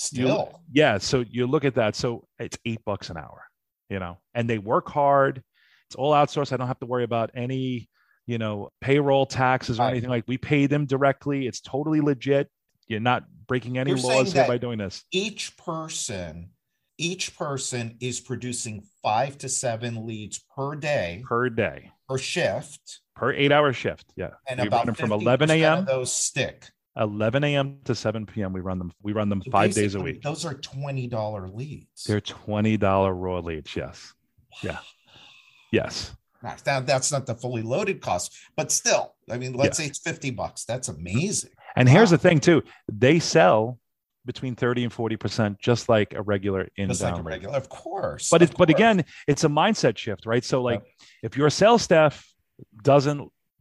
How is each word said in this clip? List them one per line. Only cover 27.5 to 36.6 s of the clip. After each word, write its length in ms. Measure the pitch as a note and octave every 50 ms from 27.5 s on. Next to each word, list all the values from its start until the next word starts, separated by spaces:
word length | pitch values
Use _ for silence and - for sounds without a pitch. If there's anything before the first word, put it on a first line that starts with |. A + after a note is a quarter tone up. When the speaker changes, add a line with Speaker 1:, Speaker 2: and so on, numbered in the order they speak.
| C#3+
Speaker 1:
M 240 | C#3 C#3 C#3 C#3 C#3 -
to 100 | - A#2+
seven 300 | - - A2 G#2 A2+ G#2+
P 180 | - - A2 G2+
M. 80 | F#2+
We 80 | F#2+ F#2+
run 160 | F2+ F#2+ F#2 F2+
them, 140 | F2+ F2 - _
we 120 | - G#2 G#2
run 160 | G#2+ G#2 G#2
them 120 | G2+ G2 F#2
Speaker 2:
So 80 | -
Speaker 1:
five 180 | G#2 G2 G#2 G#2+ F#3+
days 220 | A2 G#2 - G2
a 40 | G2
Speaker 2:
basically, 140 | F#2 - -
Speaker 1:
week. 80 | -
Speaker 2:
those 220 | - C#3+ D3 D#3 D#3+
are 80 | D#3+ C3+
twenty 520 | - - - - C3+ C#3+ C#3+ C#3 C3 B2 A#2+
dollar 400 | A#2+ A2 G#2+ G#2+ G#2+ G2+ F#2 F#2
leads. 560 | F#2+ A2 C3+ D3+ B2 - - _ _ - -
Speaker 1:
They're 160 | - G#2+ G#2
twenty 540 | - - - - - - G#2 G#2+ G#2 A2 G#2+ G#2
dollar 360 | G2+ F#2+ F#2+ G2 G2 F#2+ F#2
raw 260 | F2+ F#2 F#2 F#2 F2+
leads. 340 | E2 E2+ D#2+ D#2 C#2+ - -
Yes. 380 | - C#2+ C#2+ - - - - - _ _ _ _ _ _ _ - - -
Speaker 2:
Wow. 80 | F#2
Speaker 1:
Yeah. 60 | E2 - - - - _ _ _ _ - - - - - _ _ _ _ _ _
Yes. 440 | - - - - - - - - - - _ _ _ _ -
Speaker 2:
Nice. 220 | - - -